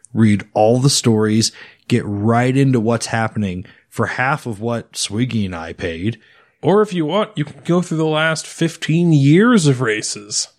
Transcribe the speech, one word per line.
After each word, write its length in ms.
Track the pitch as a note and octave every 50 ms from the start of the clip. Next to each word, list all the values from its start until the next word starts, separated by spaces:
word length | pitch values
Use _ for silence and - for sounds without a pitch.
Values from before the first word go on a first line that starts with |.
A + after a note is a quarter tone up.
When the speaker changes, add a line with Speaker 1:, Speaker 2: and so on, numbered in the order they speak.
| _ _ -
Speaker 1:
read 340 | A2 A2 G#2+ G2+ F#2+ - - -
all 260 | G#2+ G#2+ A2 A#2+ B2
the 120 | C3 C#3+
stories, 600 | - - - A#2+ A2+ G#2+ G#2+ G#2+ G#2+ A2+ G#2+ - - - - - - _ _
get 180 | - A#2+ A#2 -
right 500 | G#2 G2+ G2+ G#2 A2+ A2+ A#2+ B2 C3 C3
into 260 | C3+ C#3 C3+ B2+ A#2+
what's 260 | G#2 A2+ A#2 A2+ -
happening 580 | - - A2+ A2+ A2 - G#2+ G#2 F#2+ F2+ F2+ F#2 - - _ _ _
for 180 | - - A2+
half 400 | G#2 - - B2+ C3+ D3+ C#3+ -
of 140 | B2+ G#2+ F#2+
what 320 | G#2+ A#2 A#2 A2+ - _ -
Swiggy 540 | - - - G2 G#2+ B2+ B2+ A#2 A2+ G2+
and 100 | F#2 F2+
I 160 | E2 D#2+ E2 E2
paid. 480 | - - F2 E2 E2 F2+ A2 A#2 - _ _ _ _ _ _ _ _
Speaker 2:
Or 220 | - C#3+ F#3 G#3+ G#3+
if 100 | G#3 F#3
you 140 | F3 D#3
want, 300 | D3 E3+ G#3 G#3+ - -
you 80 | F#3+ D3
can 180 | - - - -
go 160 | - E3+ F3+
through 160 | F3 - E3+
the 80 | D#3 D#3+
last 420 | D#3 D#3 D3+ D#3 D#3+ D#3+ D#3 -
fifteen 680 | - - - E3 D#3+ - - - - D#3 E3+ F3 F3 D#3+
years 540 | C#3+ C3+ C#3+ D3+ F3+ A3 B3 B3 G#3 D#3
of 140 | D3 C3 A#2+
races. 680 | A#2+ A2+ G#2+ G#2+ - - - G#2+ G2+ G#2 - - - - _